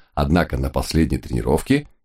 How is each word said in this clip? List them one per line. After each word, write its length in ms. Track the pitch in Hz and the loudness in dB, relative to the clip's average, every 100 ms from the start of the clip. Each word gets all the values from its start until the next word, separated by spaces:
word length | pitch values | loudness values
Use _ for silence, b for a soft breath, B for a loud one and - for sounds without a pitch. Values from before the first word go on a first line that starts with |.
| b | b
однако 440 | - 71 87 78 62 | -4 2 2 2 -2
на 120 | 67 | -4
последней 480 | 65 69 80 78 65 | -4 0 2 2 0
тренировке 680 | - 60 55 76 - 139 147 _ | -4 -4 0 0 2 0 -2 _